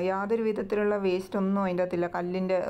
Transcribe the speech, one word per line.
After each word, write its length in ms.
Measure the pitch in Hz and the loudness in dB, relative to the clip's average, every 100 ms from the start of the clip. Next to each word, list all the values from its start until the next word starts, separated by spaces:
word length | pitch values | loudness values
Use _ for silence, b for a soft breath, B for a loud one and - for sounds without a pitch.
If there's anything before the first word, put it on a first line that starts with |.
| 185 | 0
യാതൊരു 340 | 190 202 226 220 | 0 0 0 0
വിധത്തിലുള്ള 480 | 208 196 208 208 208 190 | -2 -2 0 2 2 2
വേസ്റ്റ് 320 | 185 190 202 | 0 0 -2
ഒന്നും 220 | 190 196 | 0 2
അതിൻ്റെ 200 | 190 180 | 2 0
അകത്തില്ല, 240 | 180 175 175 175 | 0 0 -2 -2
കല്ലിൻ്റെ 420 | 175 185 185 185 | -2 -2 0 0